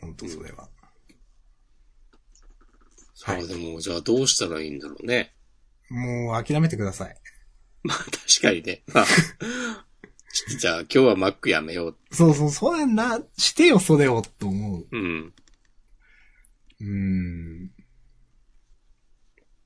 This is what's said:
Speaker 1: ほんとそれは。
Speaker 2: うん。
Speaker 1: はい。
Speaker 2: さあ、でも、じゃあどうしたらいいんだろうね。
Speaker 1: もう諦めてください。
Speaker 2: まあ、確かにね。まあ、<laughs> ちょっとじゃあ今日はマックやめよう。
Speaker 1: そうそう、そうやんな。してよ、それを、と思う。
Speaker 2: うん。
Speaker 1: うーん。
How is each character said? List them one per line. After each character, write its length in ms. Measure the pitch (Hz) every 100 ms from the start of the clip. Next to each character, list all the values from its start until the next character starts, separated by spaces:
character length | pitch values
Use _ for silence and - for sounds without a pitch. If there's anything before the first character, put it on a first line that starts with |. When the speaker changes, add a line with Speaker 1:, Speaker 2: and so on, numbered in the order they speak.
Speaker 1:
ほ 60 | 82
ん 80 |
と 120 | 80 87
そ 140 | 78
れ 100 | -
は。 160 | - - - _ _ _ _ - _ _ _ _ _ _ _ - _ _ - - - - _ - - - - 104
Speaker 2:
う 40 |
ん。 20 |
Speaker 1:
は 60 | 90
い。 40 |
Speaker 2:
さ 100 | 85
あ、 20 |
で 0 | 87
も、 240 | 82 82
じ 120 | 92
ゃ 40 | 85
あ 40 |
ど 220 | 113 123
う 40 | 131
し 120 | -
た 80 | 90
ら 160 | 80
い 60 | 78
い 20 |
ん 80 | 71
だ 100 | 73
ろ 80 | 71
う 40 | 117
ね。 280 | 120 - _ _ _ _ _ -
Speaker 1:
も 480 | 120 123 120 117 113
う 40 |
諦 140 | 113 147
め 80 | 160
て 80 | 110
く 80 |
だ 80 | 98
さ 180 | - -
い。 60 | - - - - _ _ -
Speaker 2:
ま 120 | -
あ、 40 | -
確 420 | - - - -
か 100 | -
に 100 | 87
ね。 200 | 80 92 -
ま 80 | 117
あ、 20 | -
<laughs> 1300 | 175 - - 233 254 240 208 - _ - _ -
ち 120 | -
ょ 40 | -
っ 40 |
と 60 | 131
じ 100 | 90
ゃ 80 | 82
あ 40 |
今 80 | -
日 100 | 131
は 160 | 127 95
マ 120 | 95
ッ 40 |
ク 180 | - -
や 100 | 80
め 140 | 78
よ 140 | 87 85
う。 80 | - _
Speaker 1:
そ 180 | - 165
う 40 |
そ 120 | 143 147
う、 40 |
そ 240 | - 262
う 40 | 339
や 80 | 269
ん 80 |
な。 260 | 214 240 233 - -
し 160 | -
て 140 | - 339
よ、 120 | 202
そ 200 | - 147
れ 100 | 139
を、 140 | 117
と 240 | - _ 101
思 320 | 101 107 87
う。 80 | -
Speaker 2:
う 60 | 117
ん。 380 | 90 80 82 - _ _ _ _ _ - _ _ _ _ _ _ - -
Speaker 1:
う 40 |
ー 20 | 101
ん。 840 | 98 98 92 87 85 82 82 95 - _ _ - _ _ _ _ - _ - _ _ _ _ _ _ _ _